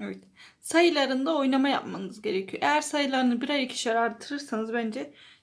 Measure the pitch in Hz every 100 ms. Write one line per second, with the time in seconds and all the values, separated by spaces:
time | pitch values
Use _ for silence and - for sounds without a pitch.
0 | 202 190 - _ - _ - 330 349 294
1 | 262 262 277 311 269 262 269 262 - 180
2 | 190 - 208 190 190 - 277 302 302 294
3 | 277 262 254 233 277 285 254 - 240 226
4 | 233 220 - 285 285 220 220 233 226 240
5 | 285 - - -